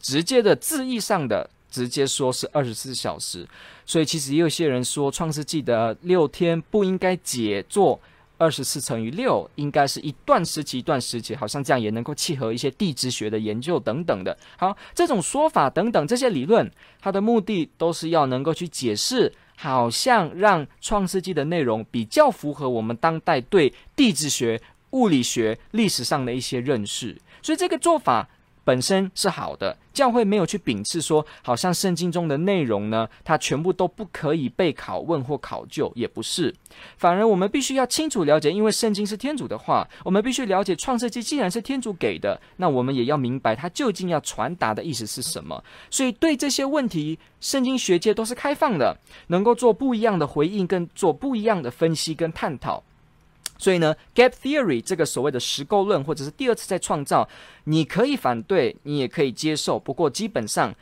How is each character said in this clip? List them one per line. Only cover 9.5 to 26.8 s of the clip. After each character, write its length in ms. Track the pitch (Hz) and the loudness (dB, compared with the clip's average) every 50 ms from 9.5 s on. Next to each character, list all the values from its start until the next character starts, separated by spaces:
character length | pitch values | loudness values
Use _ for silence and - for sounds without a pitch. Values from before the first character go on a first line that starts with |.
| - | -8
应 140 | - 147 143 | -6 -4 0
该 160 | - 151 143 | 2 2 2
是 120 | 135 - - | 2 0 -6
一 120 | - 151 - - - | -8 -10 -10 -4 0
段 200 | - 190 - 165 | 2 2 2 2
时 180 | - - 156 | 0 -4 -6
期 160 | 143 - - 127 | -6 -6 -6 -6
一 40 | |
段 180 | 117 - 151 - | -2 -2 -2 -2
时 200 | - - - 117 | -2 -4 -6 -8
期， 140 | 110 - 107 | -6 -8 -8
好 140 | - 107 107 | -6 -6 -6
像 160 | - 143 131 | -4 -4 0
这 80 | 151 | 0
样 80 | 143 123 | 0 2
也 100 | 110 104 | 2 0
能 140 | 107 117 120 | -2 -4 -6
够 100 | - 147 | -6 -6
契 220 | - - - 156 | -6 -4 -4 -4
合 160 | 131 127 113 | -2 -2 -4
一 40 | 117 | -2
些 140 | 120 147 135 | -2 -4 -4
地 220 | - - 214 170 | -2 -2 -2 -2
质 180 | 127 - - 127 | -2 -2 -4 -4
学 180 | 120 - 110 107 | -4 -4 -4 -2
的 100 | 110 110 | -2 -2
研 200 | 110 107 104 117 | -2 -2 -4 -4
究 220 | 127 170 175 131 | -2 -2 -2 -2
等 240 | - 110 110 151 180 | 0 -2 -4 -2 -2
等 180 | 165 123 95 | -2 -2 -2
的。 140 | 92 98 - - - - - | -2 -6 -8 -8 -12 -16 -8
好， 200 | - 175 190 202 - - - - | -2 -2 -2 -2 -4 -12 -6 -2
这 120 | - 349 | 0 0
种 140 | 330 254 190 | 2 2 0
说 280 | - - - 277 311 320 | -2 -2 0 0 0 2
法 200 | - 185 147 127 | 2 2 2 2
等 220 | - 156 202 240 | 2 0 0 2
等 160 | 208 170 147 | 2 0 2
这 80 | 151 240 | 2 0
些 140 | 247 269 240 | 0 2 0
理 160 | 190 131 123 | 0 0 2
论， 260 | 165 233 208 131 87 - _ - - _ _ | 4 4 4 4 0 -4 _ -20 -20 _ _
它 100 | - 190 | -6 -2
的 100 | 185 196 | -2 0
目 200 | 202 226 240 220 | 2 2 2 2
的 280 | 185 - 214 175 147 - _ - | 2 0 0 -2 -2 -4 _ -2
都 140 | 165 170 | 0 0
是 180 | 160 - 165 160 | 0 0 -2 2
要 160 | 165 160 143 | 2 4 4
能 160 | 131 127 131 | 2 0 -2
够 100 | 139 160 156 | 0 -2 -2
去 140 | - 175 160 | -2 -4 -8
解 260 | - - 131 113 104 | -6 -4 -2 -2 0
释， 380 | - - - 254 247 170 - - - _ _ _ | 0 -2 0 2 2 2 2 0 -6 _ _ _
好 340 | - - 151 131 127 120 117 | -10 -4 0 2 2 2 2
像 420 | 113 - - 262 240 214 170 143 - | 0 0 2 2 4 2 2 0 -2
让 320 | 170 202 214 190 160 139 - _ _ | 2 4 4 4 4 0 -4 _ _
创 280 | - - 220 202 190 175 | -6 -2 -2 0 0 0
世 120 | - 190 | -2 -4
纪 120 | 151 185 180 | -4 -2 -2
的 100 | 151 139 | -2 -2
内 160 | 156 175 170 | 0 0 0
容 220 | 139 120 107 110 107 - | 2 2 0 0 -2 -4
比 140 | - 120 110 | -4 -4 -4
较 260 | 107 - 302 302 262 | 0 4 4 4 4
符 220 | 196 - - 147 | 4 -2 -4 -6
合 160 | - - 143 127 | -6 -4 -4 -2
我 120 | 123 113 | -2 -2
们 140 | 110 113 120 | -2 -4 -4
当 220 | - - 165 160 160 | 0 0 0 0 0
代 200 | - 180 160 131 | 0 0 0 0
对 320 | 113 - 214 185 147 123 - - - - - | 0 2 4 4 4 4 2 -2 -20 -6 0
地 160 | - 277 220 | 2 2 4
质 160 | 151 - 156 139 | 2 2 -2 -2
学、 320 | - - 127 117 113 113 - - _ _ _ - | -2 0 0 0 -2 -2 -6 -12 _ _ _ -4
物 180 | - 262 240 202 | 0 2 4 4
理 140 | 156 127 | 4 2
学、 360 | 117 - - 123 110 107 113 - - - | 2 0 0 0 0 0 -2 -4 -8 -6
历 160 | - 220 220 175 | -2 0 0 0
史 160 | - - 120 | 0 -2 -2
上 200 | - 165 139 127 | -2 -2 -2 -2
的 80 | 117 | -4
一 80 | 120 131 | -4 -6
些 200 | 120 - 135 123 | -6 -4 -4 -4
认 260 | 120 143 139 107 | -2 -2 -2 -2